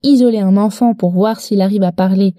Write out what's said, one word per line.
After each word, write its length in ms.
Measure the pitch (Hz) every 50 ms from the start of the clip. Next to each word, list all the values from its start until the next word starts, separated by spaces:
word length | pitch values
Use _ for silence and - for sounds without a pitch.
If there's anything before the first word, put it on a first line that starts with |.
isoler 360 | - 277 285 247 247 240 226 214
un 180 | 196 185 190
enfant 380 | 202 208 214 202 - 247 233 220
pour 160 | 226 - 180
voir 280 | 175 180 202 220 226 -
s'il 200 | - - 214 196
arrive 220 | 190 196 208 208
à 100 | 190 180
parler 420 | 170 - 185 190 190 190 202 190 175